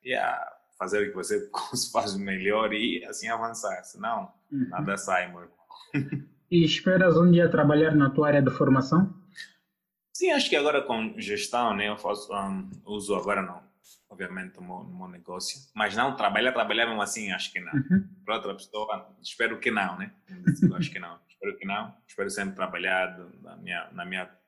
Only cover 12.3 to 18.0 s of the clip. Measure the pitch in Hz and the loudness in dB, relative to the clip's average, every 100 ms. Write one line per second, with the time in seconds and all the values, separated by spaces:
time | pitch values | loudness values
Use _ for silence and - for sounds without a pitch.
12.3 | 101 98 95 95 - - 104 95 95 98 | -6 -4 -4 -8 -14 -10 -8 -2 -2 0
13.3 | 101 92 87 - _ _ - _ 92 92 | -2 -4 -10 -18 _ _ -20 _ -14 -12
14.3 | 92 92 98 90 90 90 90 90 90 - | -10 -14 -16 -16 -14 -14 -16 -16 -18 -14
15.3 | 92 - - - 107 107 101 135 127 104 | -10 -10 -10 -14 -4 -2 0 0 2 0
16.3 | 104 123 120 107 107 117 110 101 117 104 | 2 2 2 0 2 0 0 -2 -4 -4
17.3 | 90 - - 87 143 - 185 | -4 -6 -8 -4 -2 4 2